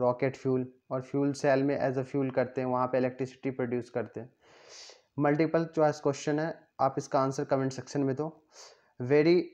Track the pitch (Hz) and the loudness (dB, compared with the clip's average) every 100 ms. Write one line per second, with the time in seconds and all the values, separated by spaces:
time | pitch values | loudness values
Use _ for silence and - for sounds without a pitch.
0 | 123 123 135 131 135 131 127 - - 131 | 0 0 -2 -2 -2 -2 -2 -10 -8 -8
1 | 127 139 143 139 147 135 139 143 135 131 | -4 -2 0 0 2 4 2 0 0 -2
2 | 131 143 135 131 123 - 127 127 127 131 | -2 -2 -2 0 -2 -2 -2 0 0 2
3 | 123 127 131 - 139 131 123 123 117 123 | 0 -2 -8 -6 -6 -4 -2 -4 -4 -6
4 | 110 - 123 _ _ - - - - - | -8 -10 -14 _ _ -20 -20 -20 -20 -20
5 | _ - 147 151 160 165 160 160 151 147 | _ -2 2 2 2 0 0 2 2 2
6 | 143 135 - 151 160 - _ - 135 135 | -2 -2 -2 -2 -2 -6 _ -2 -2 -2
7 | 139 143 135 135 143 139 135 131 - 143 | -2 0 0 -2 -2 0 0 -4 -6 -2
8 | 139 131 156 - _ - - - _ - | -2 -2 -6 -10 _ -20 -20 -20 _ -8
9 | 123 147 151 180 - | 2 4 6 4 2